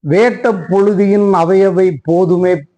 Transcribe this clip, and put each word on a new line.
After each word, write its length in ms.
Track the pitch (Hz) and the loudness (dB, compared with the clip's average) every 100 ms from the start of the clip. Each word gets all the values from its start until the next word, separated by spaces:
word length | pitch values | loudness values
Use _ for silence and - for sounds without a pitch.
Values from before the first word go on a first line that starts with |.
| 147 | -2
வேட்ட 560 | 180 233 202 240 196 156 | 0 0 0 -4 -4 -2
பொழுதியின் 640 | 196 202 196 202 208 202 | 0 0 0 0 2 2
அவையவை 640 | 185 170 190 196 180 190 147 | 0 2 2 2 2 -2 -2
போதுமே 580 | - 170 185 180 180 175 143 | -2 0 0 0 0 -2 -6